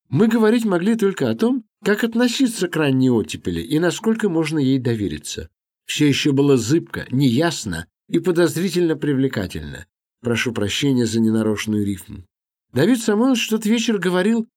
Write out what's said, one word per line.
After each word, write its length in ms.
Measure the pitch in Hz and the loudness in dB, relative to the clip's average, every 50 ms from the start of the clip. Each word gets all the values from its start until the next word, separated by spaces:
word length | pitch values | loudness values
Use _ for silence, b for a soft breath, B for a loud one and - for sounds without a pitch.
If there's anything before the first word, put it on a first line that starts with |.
| _ _ | _ _
Мы 180 | 131 147 226 | 0 2 2
говорить 380 | 220 226 233 214 214 233 247 226 | 2 4 2 2 4 2 2 2
могли 300 | 208 180 165 175 220 233 | 0 0 0 0 0 0
только 340 | 226 208 196 190 - 143 113 | 2 0 0 0 0 -2 -2
о 60 | 113 | 0
том, 300 | 113 226 240 269 254 - _ _ _ - | 0 0 0 0 -2 -6 _ _ _ -2
как 220 | 196 208 - 240 | -2 0 0 -2
относиться 640 | 233 226 226 247 240 240 - 269 233 226 - 185 175 | -2 0 0 0 0 2 0 0 0 0 -2 -4 -2
к 60 | - | -2
ранней 320 | 160 156 139 131 131 131 127 | 0 0 2 2 4 4 4
оттепели 520 | 123 110 98 - - - - 92 87 82 | 4 2 0 -2 -6 -8 -6 -6 -4 -4
и 160 | 85 - 143 156 | -4 -2 -2 0
насколько 500 | 175 170 156 - - 226 220 226 214 196 | 0 0 -2 0 -2 -2 0 0 0 0
можно 280 | 160 160 160 147 160 | 0 0 -2 -2 -2
ей 220 | 151 135 131 135 135 | 0 0 2 0 0
довериться. 680 | 120 127 120 110 101 82 73 73 - - - - 78 - _ _ _ _ _ _ _ | 0 -2 -2 -2 -4 -4 -6 -8 -10 -12 -12 -12 -12 -14 _ _ _ _ _ _ _
Все 220 | - - - 151 | -8 -2 2 2
еще 260 | 147 131 - - 151 135 | 2 2 2 0 2 2
было 240 | 135 143 143 139 | 4 4 4 4
зыбко, 480 | 123 101 110 151 170 - - - - - - | 2 2 2 0 0 0 -4 -8 -12 -8 -4
неясно 760 | 120 135 143 127 113 131 165 170 151 - - 104 82 80 82 - _ _ _ - | 0 2 2 4 4 2 2 0 -2 -4 -6 -6 -6 -8 -8 -12 _ _ _ -4
и 100 | - 170 | -2 0
подозрительно 760 | 165 185 170 170 175 151 143 156 185 190 156 175 180 160 156 | 0 0 2 2 2 2 2 -2 -2 -2 0 0 0 0 0
привлекательно. 880 | 139 151 147 139 131 135 135 - 117 92 90 - 80 78 73 65 - - _ _ _ _ _ _ _ | -2 -2 -2 0 0 0 0 -2 -4 -6 -6 -6 -10 -10 -12 -14 -16 -18 _ _ _ _ _ _ _
Прошу 300 | - 120 117 110 - 127 | -4 -2 -2 0 -2 -4
прощения 540 | 117 107 104 98 - - 147 139 131 123 120 | -2 -2 -4 -2 -2 -2 0 0 2 2 0
за 140 | 107 110 117 | 0 0 2
ненарочную 640 | 113 110 110 113 110 110 107 101 - 107 107 104 101 | 2 2 2 2 0 0 -2 -2 -4 -2 -2 -2 -2
рифму. 400 | 101 101 - - - 71 80 - _ _ _ _ _ _ _ _ _ - | -2 -6 -8 -10 -16 -18 -18 -20 _ _ _ _ _ _ _ _ _ 0
Давид 260 | 120 160 214 262 233 | 2 2 2 2 2
Самойлович 480 | - - - - 240 269 254 226 - | 0 0 2 2 2 2 2 0 0
в 20 | - | -2
тот 160 | 214 220 220 | -2 -2 0
вечер 320 | 208 233 233 226 - 220 | -2 -2 0 0 0 -2
говорил 500 | 190 175 185 180 180 185 220 233 233 226 - _ | 0 0 0 0 2 2 2 0 0 -2 -6 _